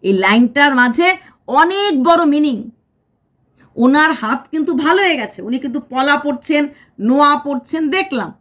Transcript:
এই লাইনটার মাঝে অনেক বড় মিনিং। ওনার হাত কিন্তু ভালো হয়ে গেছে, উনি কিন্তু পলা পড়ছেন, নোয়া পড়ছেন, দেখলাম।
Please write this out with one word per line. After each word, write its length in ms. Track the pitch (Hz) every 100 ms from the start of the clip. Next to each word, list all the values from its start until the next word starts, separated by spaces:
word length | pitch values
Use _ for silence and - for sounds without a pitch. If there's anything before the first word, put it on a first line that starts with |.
এই 120 | 185
লাইনটার 600 | 196 190 214 240 269 285 262
মাঝে 420 | 247 240 349 370 - _ -
অনেক 560 | 254 349 381 403 302
বড় 220 | 254 339 330
মিনিং। 440 | 285 302 226 226 - _ _ _ _ _ _ _ _ _ -
ওনার 380 | 240 285 311
হাত 340 | 320 220 262 -
কিন্তু 220 | 311 302
ভালো 280 | 277 294 370
হয়ে 160 | 392 302
গেছে, 240 | 208 -
উনি 180 | 185 247
কিন্তু 200 | 269 240
পলা 360 | - 254 277 285
পড়ছেন, 520 | 294 269 - 294 285 - _ _
নোয়া 360 | 208 269 294 285 285
পড়ছেন, 440 | 269 254 320 311
দেখলাম। 440 | 359 381 254 175 -